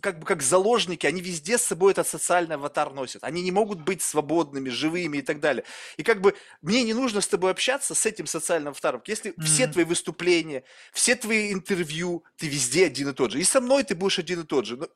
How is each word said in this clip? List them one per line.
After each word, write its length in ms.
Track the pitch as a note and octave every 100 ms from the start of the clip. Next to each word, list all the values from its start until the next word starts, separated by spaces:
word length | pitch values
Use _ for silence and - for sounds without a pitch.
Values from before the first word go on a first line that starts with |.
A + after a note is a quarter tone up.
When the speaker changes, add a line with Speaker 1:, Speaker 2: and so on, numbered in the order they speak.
Speaker 1:
как 180 | G3+ E3
бы 60 | D#3
как 160 | F#3
заложники, 640 | C3 F3+ G3 A#3 F3 E3 E3
они 120 | F3+
везде 360 | F3+ F3 D3 A#3+
с 60 |
собой 280 | - E3+ G3
этот 140 | F#3 E3
социальный 480 | D#3+ - F3 E3 D3+
аватар 380 | C#3+ D#3+ D3
носят. 300 | C3+ B2+ -
Они 180 | A#2+ E3
не 100 | F3+
могут 300 | F#3 A3 G3
быть 200 | D3+ F#3
свободными, 680 | - D3+ C#3+ E3 D3+ C#3 C3
живыми 480 | A#2+ D3+ E3+ F3 D3
и 40 |
так 180 | C3+ D3+
далее. 240 | D3+ B2 - - - -
И 60 |
как 180 | D#3+ G#3+
бы 140 | G3 G3+ - -
мне 220 | D3+ A#3
не 100 | A3+
нужно 280 | A3 C4 G#3
с 60 | -
тобой 240 | G3 F#3
общаться, 440 | F#3 - C4+ - D#3+
с 100 | A3
этим 220 | G#3+ D#3
социальным 420 | E3 - E3+ D3
аватаром. 320 | C3+ E3 C3 -
Если 280 | G#3+ G#3+ -
все 260 | D#3 D#3 G#3
Speaker 2:
Мгм. 0 |
Speaker 1:
твои 180 | D#3 E3
выступления, 760 | F3 - E3 F3 F3 D#3+ C3 - - -
все 220 | - - B3
твои 360 | A3+ A3 G#3
интервью, 680 | F#3+ - F#3+ E3 D#3 F3+ F3 - -
ты 100 | D#3+
везде 380 | C#3+ C3+ C#3+ F3+
один 240 | B2+ C#3+
и 40 |
тот 180 | C#3 B2
же. 80 | A#2+
И 40 |
со 180 | F3+ C#4
мной 220 | B3 C#4
ты 120 | - F3
будешь 240 | F#3+ F#3+
один 220 | E3+ F3+
и 20 | D#3+
тот 200 | C#3 G#2+
же. 120 | A#2+
Ну, 100 | D#3